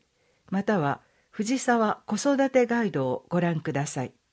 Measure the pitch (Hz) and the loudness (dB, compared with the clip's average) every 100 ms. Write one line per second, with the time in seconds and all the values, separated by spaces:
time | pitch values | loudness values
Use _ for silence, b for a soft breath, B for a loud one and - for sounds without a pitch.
0 | _ _ _ _ _ 190 196 208 143 - | _ _ _ _ _ -4 0 0 0 -2
1 | _ _ _ - 214 262 - 240 214 - | _ _ _ -6 -4 -2 2 2 2 -2
2 | - 214 285 269 269 254 240 240 214 147 | -4 -2 2 2 2 4 2 2 0 0
3 | 131 123 - 175 175 160 160 139 147 143 | -2 -2 -2 0 0 -2 -2 -4 -4 -4
4 | 123 - _ | -6 -10 _